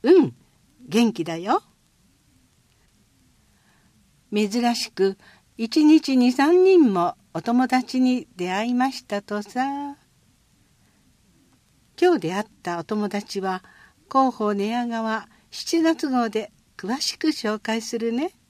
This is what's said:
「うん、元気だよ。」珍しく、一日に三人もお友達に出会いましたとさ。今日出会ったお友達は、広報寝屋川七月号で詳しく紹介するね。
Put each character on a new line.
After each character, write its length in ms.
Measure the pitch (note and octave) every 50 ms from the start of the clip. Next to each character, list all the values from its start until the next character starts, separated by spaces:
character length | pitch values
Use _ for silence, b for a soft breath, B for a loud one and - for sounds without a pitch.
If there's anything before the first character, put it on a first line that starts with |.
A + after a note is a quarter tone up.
「う 200 | - B3 F4+ F#4 C4
ん、 120 | C#3 A#2+ _ _ _ _ _ _ _ _ _
元 320 | - D3+ D#3+ A3+ A#3+ A3 A3+
気 100 | - D#3+
だ 140 | E3+ E3
よ。」 240 | E3 F3+ G#3 C4+ G4+ _ _ _ _ _ _ _ _ _ _ _ _ _ _ _ _ _ _ _ _ _ _ _ _ _ _ _ _ _ _ _ _ _ _ _ _ _ _ _ _ _ _ _ _ _ _ _ _ _ _ _ _ _ _ G#3
珍 420 | G#3 G#3+ G3+ G3+ A#3+ A#3+ A#3+ A#3+
し 160 | - - -
く、 280 | _ - F#3+ G3 G3 b b b b b b _ _
一 280 | - A3+ A3+ - D#4+ D4+
日 320 | D4+ D#4 D#4 - - C4+
に 140 | B3+ B3 B3
三 320 | B3 - C#4 D4+ F4 F#4 F#4
人 280 | F#4+ F#4+ F4 D4+ A3+
も 240 | G3 F3 F3 F3 - _ _ _ _
お 80 | E3+ -
友 240 | A#3 A#3+ B3 B3+
達 340 | - B3+ B3+ B3+ - - C4
に 260 | B3+ B3+ B3+ B3 - _ _
出 160 | F3+ F3 F3+
会 200 | F#3 G3+ A3 B3
い 20 | B3
ま 180 | B3 B3+ C4+
し 140 | C4 - _
た 160 | - G#3 G3+
と 220 | G3+ - G#3 G#3 G#3
さ。 520 | - - B3 C4 C#4 C#4 C#4+ C#4+ C#4+ C#4+ _ _ _ _ _ _ _ _ _ _ _ _ _ _ _ _ _ _ _ _ _ _ _ _ _ _ _ _ _ _ _ _ _ _ _ _ _ _ _ _ -
今 140 | E4+ F4+ E4+
日 40 | B3+
出 140 | E3+ D#3+ F#3
会 80 | G3+
っ 40 | G#3 - _ _ -
た 160 | F3 F3 E3+
お 40 | D#3+
友 260 | - G#3+ G#3 G#3 G3
達 320 | G#3 G3+ G#3 - - G3
は、 220 | F#3 F#3+ F#3 F#3 b b b b b b b b _ _
広 260 | - C4+ C4+ C4 A#3
報 200 | - G#3+ G#3 G#3
寝 120 | G3+ G3
屋 200 | G#3+ A#3 A#3+ A#3+
川 420 | A#3+ A#3 A3+ A3+ A3 A3 G#3+ G#3+ b b b b b
七 320 | - - - - - E4 D#4+
月 260 | E4 D#4+ E4 - C#4
号 200 | B3+ B3 A#3 A3
で 220 | G#3 A3 G#3+ - _ _ _ _ _
詳 180 | - - F#3 B3 D4
し 160 | - - -
く 120 | _ - D#4
紹 280 | D#4 - - G#3+ G#3+
介 240 | G#3 _ - A3 A3+
す 160 | A3+ - -
る 140 | A3+ A3+ A#3
ね。 220 | A3+ B3 C4 F#4 _ _ _